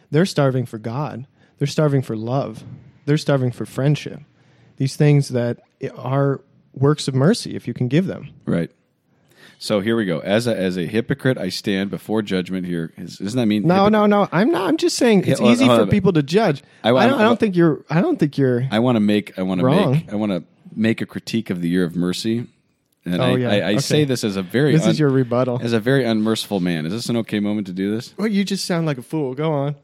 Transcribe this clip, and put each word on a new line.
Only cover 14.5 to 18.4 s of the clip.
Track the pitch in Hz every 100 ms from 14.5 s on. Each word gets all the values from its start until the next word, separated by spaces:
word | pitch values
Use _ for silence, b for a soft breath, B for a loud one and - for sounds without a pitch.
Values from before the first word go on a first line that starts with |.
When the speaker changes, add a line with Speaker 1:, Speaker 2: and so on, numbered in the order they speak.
Speaker 1:
not. | 339 -
I'm | 320
just | 349 -
saying | 247 202
Speaker 2:
Yeah, | -
Speaker 1:
it's | -
Speaker 2:
hold | 214
on, |
Speaker 1:
easy | 240 254
Speaker 2:
hold | 233
Speaker 1:
for |
Speaker 2:
on. | 202
Speaker 1:
people | 208 185
to | 165
judge. | 139 180 220 139 b b
Speaker 2:
I | 107
wa- | 127
Speaker 1:
I | 240
don't, | 277
I |
Speaker 2:
I'm | 220
Speaker 1:
don't | 240
think | 226 175
you're, | 170 139 -
I | 156
don't | 311 311
think | 151
you're | 139